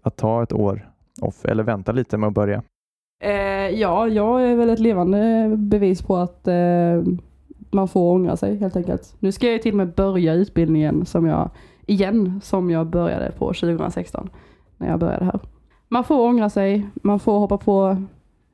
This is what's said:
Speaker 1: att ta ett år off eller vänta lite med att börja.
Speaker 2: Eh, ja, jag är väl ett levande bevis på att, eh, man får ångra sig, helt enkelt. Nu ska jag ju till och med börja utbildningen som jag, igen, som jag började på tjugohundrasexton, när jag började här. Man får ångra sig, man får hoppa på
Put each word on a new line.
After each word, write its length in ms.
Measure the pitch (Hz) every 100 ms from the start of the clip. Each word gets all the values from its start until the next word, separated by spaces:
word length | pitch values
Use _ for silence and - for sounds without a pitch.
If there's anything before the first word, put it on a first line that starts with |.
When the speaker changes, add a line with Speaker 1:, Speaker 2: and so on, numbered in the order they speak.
Speaker 1:
att 140 | - -
ta 260 | 110 117
ett 100 | 117
år 380 | 110 101 98 - _ _ -
off 240 | - - -
eller 180 | 110
vänta 280 | 110 107 92
lite 260 | 117 123 107
med 100 | 107
att 60 |
börja. 300 | 101 101 104 - _ _ _ _ _
Speaker 2:
Eh, 80 | - 202 196 196 196 208
ja, 280 | 202 175 226
jag 360 | 214 208 254
är 120 | 247 240
väl 140 | 233
ett 100 | 226
levande 680 | 226 196 175 196 226 226 220 214
bevis 440 | 208 208 196 185
på 160 | - 185
att, 300 | 175 - -
eh, 540 | 175 175 175 170 170 175 180 - _ _ - -
man 160 | 196 190
får 260 | 190 175
ångra 240 | 180 180 175
sig, 200 | 196 208
helt 180 | 196 180
enkelt. 400 | 175 190 - -
Nu 120 | 190
ska 140 | 196 240
jag 80 |
ju 60 | 226
till 120 | 226
och 40 | 202
med 160 | 185
börja 400 | 165 196 190 165
utbildningen 720 | 160 202 - 165 160 151 - 175
som 200 | 170 165
jag, 240 | 156 - - - _ -
igen, 540 | 202 190 226 190 190
som 260 | - 196 185
jag 160 | 165 165
började 440 | 170 170 - -
på 220 | - -
tjugohundrasexton, 760 | 180 170 165 170 175 180 - - - - _ _ _
när 120 | 180
jag 100 | 165
började 260 | 170 - 180
här. 140 | 196 - - _ _ _
Man 160 | 240
får 160 | 247 302 233
ångra 240 | 240 208
sig, 380 | 202 196 208 202 -
man 160 | 208 208
får 200 | 214 208
hoppa 180 | 202 202
på 460 | - 196 190 190 190 - _ _ _